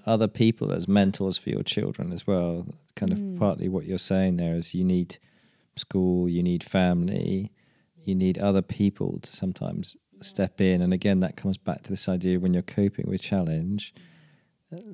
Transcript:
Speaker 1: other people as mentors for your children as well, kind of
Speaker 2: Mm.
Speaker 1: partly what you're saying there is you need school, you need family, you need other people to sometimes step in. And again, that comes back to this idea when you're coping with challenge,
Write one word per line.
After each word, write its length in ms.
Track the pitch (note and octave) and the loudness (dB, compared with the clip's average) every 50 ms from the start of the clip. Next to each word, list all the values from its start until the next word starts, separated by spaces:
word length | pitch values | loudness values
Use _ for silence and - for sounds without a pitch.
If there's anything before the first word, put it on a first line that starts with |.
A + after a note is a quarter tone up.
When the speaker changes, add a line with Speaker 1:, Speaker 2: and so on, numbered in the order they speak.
| - | 0
Speaker 1:
other 220 | G#2+ A2+ G#2+ A2 | 2 2 2 2
people 440 | G#2 - - A2+ A2+ A2+ - A2 G2+ | 2 2 4 4 4 4 2 0 -2
as 160 | F2+ F2 F2 | -2 -2 0
mentors 500 | F#2+ G2 G#2 G2 G2 G2+ - G2 F#2+ F2+ - | 4 4 4 4 4 2 0 -2 -2 -2 -4
for 100 | - - | -4 -4
your 140 | - - - | -4 -2 -2
children 480 | - - G#2 - - - - - F2 | -2 -2 -2 -2 -2 -2 -4 -6 -6
as 160 | F2 E2+ - | -6 -4 -2
well, 400 | - G2 F2+ F2 E2+ E2+ E2+ F2 - - - _ _ - | 0 2 2 2 0 -2 -4 -6 -10 -14 -18 _ _ -8
kind 160 | - - - - | -4 -2 0 0
of 40 | |
Speaker 2:
Mm. 200 | G#3 G3+ F#3+ F3+ F3 | -2 -2 -4 -2 0
Speaker 1:
partly 280 | A2 G2+ E2+ E2+ E2+ F#2 | 0 0 2 0 -2 -2
what 160 | F#2 F2 - | -2 -4 -4
you're 120 | - F#2 | -4 -4
saying 380 | F2 - - F#2+ F#2+ F#2+ F#2 F2+ | -2 0 0 2 2 2 2 2
there 180 | F2 E2+ E2 E2+ | 0 0 -2 -2
is 200 | E2+ E2+ - - | -2 -4 -4 -2
you 80 | F2+ F#2 | 0 0
need 340 | F#2 F2+ F2+ F2 - - - _ _ _ _ _ _ _ _ _ _ - | 2 2 0 0 -4 -8 -16 _ _ _ _ _ _ _ _ _ _ -12
school, 540 | - - - - F#2+ F#2 F#2 F2+ F2+ F2 F2 | -12 -8 -4 -2 0 2 2 2 2 2 0
you 140 | E2+ F2 F2 | 0 0 0
need 200 | F2+ F2 E2 - | 0 0 -2 -2
family, 880 | - - F#2+ F#2 F2+ F2+ F2 E2+ F#2 G2+ F#2 - - F#2+ F#2+ G2+ - _ _ _ _ _ _ _ _ _ _ - | 0 2 2 4 4 4 2 0 0 -2 -2 -2 -2 -2 -4 -4 -8 _ _ _ _ _ _ _ _ _ _ -4
you 80 | G2 F#2+ | -2 0
need 240 | F#2 F#2 F#2 F2 | 2 2 2 2
other 240 | - G2 G2+ F#2+ F#2+ | 2 2 2 2 2
people 560 | F#2 - - - G2+ G2 - - G2+ - - - | 2 0 0 0 0 0 0 0 -4 -4 -4 -6
to 120 | - - - | -10 -12 -10
sometimes 600 | - F#2+ F#2 F2+ - - - - - - - - _ _ _ _ - | -6 -6 -6 -4 -4 -6 -6 -6 -6 -8 -10 -12 _ _ _ _ -10
step 400 | - - - - F#2+ F#2+ - - | -8 -4 -2 -2 -2 0 0 2
in. 220 | G2 F#2 F#2 F2 F2+ | 2 4 4 4 2
And 100 | F2+ F#2 | 2 2
again, 260 | F2+ - G2+ G2 F#2 | 2 2 2 2 2
that 140 | F2+ - - | 2 0 -2
comes 220 | - - G2 F#2+ | -4 -4 -4 -4
back 240 | - - F#2 D#2+ - | -4 -4 -8 -8 -6
to 80 | - - | -6 -8
this 180 | G2 - - | -6 -4 -2
idea 320 | G2 F#2 F2+ F2+ F#2 F#2 F2+ | -2 -2 0 0 0 0 2
when 140 | F#2 F#2 F2 | 2 2 0
you're 80 | F2+ | 0
coping 480 | F2+ - - G#2 G2+ G2 - - G2 G2 | -2 -2 0 2 2 2 0 -2 -4 -4
with 120 | F#2+ F#2 | -4 -6
challenge, 680 | - - G2+ F#2+ F2 D#2+ D#2+ D#2+ E2 F#2+ G#2 - - - - - - - _ D#3+ D#3 _ _ _ _ _ _ _ _ - E3 F#3 A3+ G#3+ | -4 -2 -2 0 0 0 -2 -2 -2 -2 -4 -4 -6 -10 -16 -20 -20 -20 _ _ _ _ _ _ _ _ _ _ _ -18 -16 -16 -16 -16